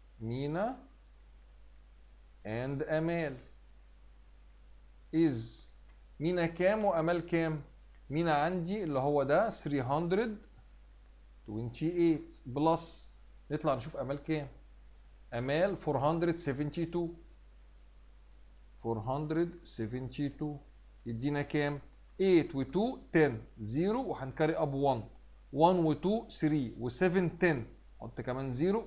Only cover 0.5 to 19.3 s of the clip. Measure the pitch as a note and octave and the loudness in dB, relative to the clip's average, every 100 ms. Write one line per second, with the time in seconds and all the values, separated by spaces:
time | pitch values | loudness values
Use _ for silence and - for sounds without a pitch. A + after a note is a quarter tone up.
0.5 | E3 A3+ C4+ - - - - - - - | -2 -4 -6 -14 -20 -20 -20 -20 -20 -20
1.5 | - - - - - - - - - G#2 | -20 -20 -20 -20 -20 -20 -20 -20 -14 -8
2.5 | A2+ C3 C#3 D#3 D#3 D#3+ E3+ D3+ B2+ - | -6 -4 -4 -2 0 0 -2 -4 -6 -14
3.5 | - - - - - - - - - - | -20 -20 -20 -20 -20 -20 -20 -20 -20 -20
4.5 | - - - - - - D#3+ E3 A#2+ A2+ | -20 -20 -20 -20 -20 -2 4 4 2 -4
5.5 | - - - - - - - D#3 F3+ E3 | -12 -16 -20 -20 -20 -20 -4 -2 0 0
6.5 | E3 F#3 A3 G3+ E3 D#3+ F3 E3+ E3+ E3 | 2 2 4 2 2 2 0 0 0 0
7.5 | D#3 - - - - - C#3+ E3+ D3 D#3 | -2 -8 -18 -20 -20 -6 -2 2 2 2
8.5 | F#3 E3 G#3+ E3+ C3+ C#3 D3 C3+ D#3 A3 | 0 -2 -2 -2 0 2 2 4 4 4
9.5 | - D3+ C#3+ B2 D3 E3+ F#3+ A#3 G#3 - | -2 -2 -2 0 0 2 0 0 -4 -14
10.5 | - - - - - - - - - - | -20 -20 -20 -20 -20 -20 -20 -20 -20 -10
11.5 | G#2+ A#2 A#2 D#3 F3 E3+ D#3 - - C3+ | -8 -6 -4 -2 4 4 4 -2 -14 -8
12.5 | C3 D#3+ E3 - - - - - - - | 0 2 2 0 -8 -14 -20 -20 -20 -8
13.5 | - D3+ C3 B2 C#3+ B2+ D3 - D#3 C3+ | -2 0 0 -2 -6 -6 -6 -4 -4 -4
14.5 | - - - - - - - - A#2+ B2+ | -12 -20 -20 -20 -20 -20 -20 -8 -4 0
15.5 | D3+ G3 F#3 - C#3+ C#3+ E3 E3+ E3+ D3 | 2 2 0 -2 2 2 2 0 0 -2
16.5 | C3 D3 F3 E3 F3 E3+ E3+ - - - | -2 -4 -4 -4 -2 -4 -6 -18 -20 -20
17.5 | - - - - - - - - - - | -20 -20 -20 -20 -20 -20 -20 -20 -20 -20
18.5 | - - - A#2 A2 G#2+ C#3 D3+ | -20 -20 -8 -4 -2 -2 -2 0